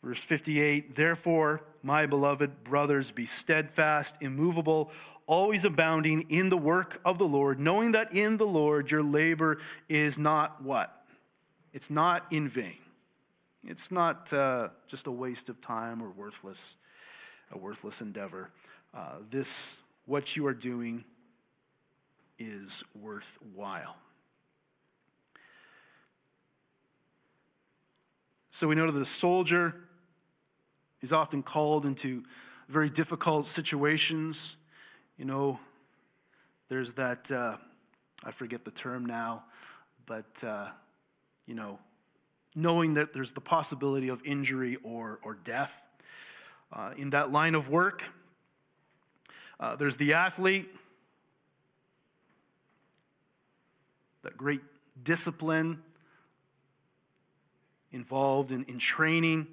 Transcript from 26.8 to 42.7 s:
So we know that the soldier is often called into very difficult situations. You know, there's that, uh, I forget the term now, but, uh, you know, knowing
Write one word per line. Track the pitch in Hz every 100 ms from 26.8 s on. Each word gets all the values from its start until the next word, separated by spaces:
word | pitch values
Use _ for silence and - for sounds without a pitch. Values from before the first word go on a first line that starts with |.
| _ _ _ _ _ _ _ _ _ _ _ _ _ _ _ _ _
So | - 160
we |
know | 156 165
that | 143
the |
soldier | 131 - 175 185 170 175 170 165 - _ _ _ _ _ _ _ _ _ _ _
is | 123
often | 160 151 143
called | 135 156 151 151
into | 143 135 135 123 - - - - -
very | 156 151
difficult | 151 160 165 170 156 147
situations. | - 151 147 147 156 - 160 160 151 - - _ - - - _ -
You | 135
know, | 135 139 131 - _ _ _ _ _ _ _ _ _ _
there's | 131 123
that, | 120 127 123 -
uh, | 131 120 107 - _ _ _ _ -
I | -
forget | - 120 120
the | 110
term | - 127 123
now, | 120 117 117 117 - - - - _ _ -
but, | 110 110 -
uh, | 120 107 101 - _ _ _ _ _ _ -
you |
know, | 117 104 101 _ _ _ _ _ _ _ 156
knowing | 170